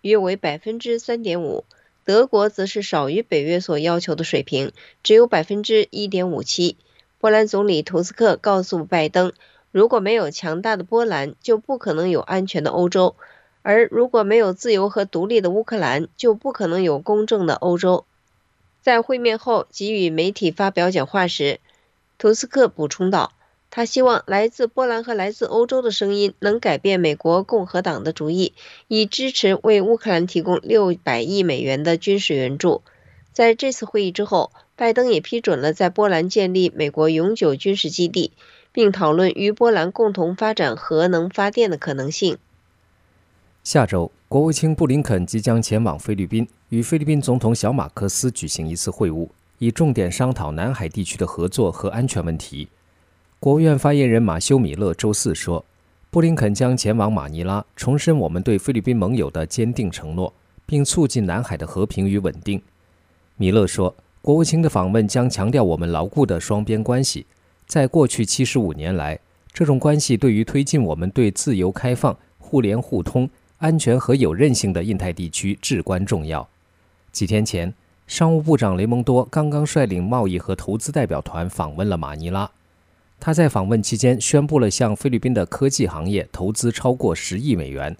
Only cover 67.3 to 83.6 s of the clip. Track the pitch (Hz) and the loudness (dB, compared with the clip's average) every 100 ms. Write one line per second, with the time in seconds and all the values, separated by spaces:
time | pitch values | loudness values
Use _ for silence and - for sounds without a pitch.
67.3 | _ _ _ - 160 131 165 135 - 107 | _ _ _ -4 0 2 2 2 0 -2
68.3 | - 127 131 98 73 80 92 73 78 _ | 0 0 0 -2 -2 -4 -4 -4 -8 _
69.3 | _ _ - 156 131 151 151 - 113 135 | _ _ -2 0 2 2 2 2 2 2
70.3 | 104 113 139 139 156 101 78 90 135 110 | 2 0 -2 0 0 0 -2 -2 0 0
71.3 | - - 104 90 95 127 123 139 - _ | 0 -2 0 0 -2 -2 0 -2 -4 _
72.3 | _ - 143 107 110 117 104 85 131 131 | _ -2 0 2 0 -2 -4 -2 -2 -2
73.3 | - _ _ 160 160 135 123 - 135 104 | -6 _ _ 0 2 2 2 2 2 2
74.3 | 82 147 120 104 85 95 98 92 85 85 | 2 2 2 0 -2 -2 -2 -4 -6 -8
75.3 | - 98 101 - 113 - 92 98 98 78 | -6 -4 -4 -2 -2 -2 -2 -2 -2 -4
76.3 | 78 - _ _ _ _ _ _ - 92 | -6 -8 _ _ _ _ _ _ -6 -2
77.3 | 107 107 92 85 - _ _ - - 160 | 0 0 -2 -4 -8 _ _ -10 0 2
78.3 | 160 151 151 104 90 107 120 120 127 127 | 2 2 2 2 0 0 0 2 2 2
79.3 | 160 151 147 151 160 123 90 90 123 101 | 0 0 0 0 0 0 0 -2 0 0
80.3 | 90 - 95 - 107 - 147 117 73 - | -2 -4 -6 -4 -6 -4 -2 -2 -4 -6
81.3 | 85 87 - 78 73 101 87 73 76 82 | -8 -6 -4 -6 -4 -4 -4 -6 -8 -6
82.3 | 95 101 _ _ _ _ _ _ _ - | -6 -6 _ _ _ _ _ _ _ -2
83.3 | 156 156 110 | 2 2 2